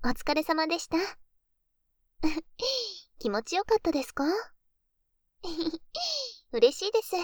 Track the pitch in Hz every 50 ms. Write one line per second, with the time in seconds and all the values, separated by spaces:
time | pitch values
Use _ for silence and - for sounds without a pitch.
0 | - 240 247 - - - 294 302 311 - 320 311 320 320 330 339 - - - 330
1 | 381 - - - - _ _ _ _ _ _ _ _ _ _ _ _ _ _ _
2 | _ _ _ _ - 311 311 311 - - - - 453 508 539 508 466 415 381 -
3 | - _ _ - - 233 202 214 226 - 330 359 415 - 453 440 - 339 311 285
4 | 269 - - - 277 302 359 440 453 - - _ _ _ _ _ _ _ _ _
5 | _ _ _ _ _ _ _ _ - 349 339 320 330 320 320 330 - - - 659
6 | 719 740 605 571 539 480 453 - _ _ - 233 233 269 285 - 381 403 - 453
7 | 427 - - 359